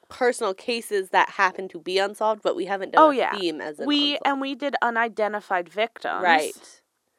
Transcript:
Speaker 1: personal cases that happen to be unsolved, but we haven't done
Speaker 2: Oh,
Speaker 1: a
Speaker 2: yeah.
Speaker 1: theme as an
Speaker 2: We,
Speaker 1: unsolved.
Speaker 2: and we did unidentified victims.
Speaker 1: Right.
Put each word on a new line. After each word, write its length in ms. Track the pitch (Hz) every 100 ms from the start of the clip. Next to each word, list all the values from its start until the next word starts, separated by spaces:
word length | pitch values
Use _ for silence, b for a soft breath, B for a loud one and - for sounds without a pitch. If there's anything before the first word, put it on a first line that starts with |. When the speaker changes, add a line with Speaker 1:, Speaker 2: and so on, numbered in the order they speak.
| _
Speaker 1:
personal 460 | - 247 - 214
cases 560 | 190 - 240 226 208 190
that 200 | 190 -
happen 380 | - 190 185 190
to 100 | 170
be 200 | 165 185
unsolved, 440 | 202 208 214 214
but 140 | 180 -
we 80 | 185
haven't 260 | 196 190
done 100 | -
Speaker 2:
Oh, 80 | 311
Speaker 1:
a 40 |
Speaker 2:
yeah. 160 | 269 185
Speaker 1:
theme 280 | - 175 156
as 180 | - -
an 80 | 277
Speaker 2:
We, 260 | 294 285
Speaker 1:
unsolved. 100 | 285 -
Speaker 2:
and 140 | 277
we 140 | 269
did 220 | 269 285 -
unidentified 840 | 240 226 233 220 208 208 - 185 170
victims. 540 | 175 226 - - 85
Speaker 1:
Right. 580 | 175 160 147 - - - _ _ _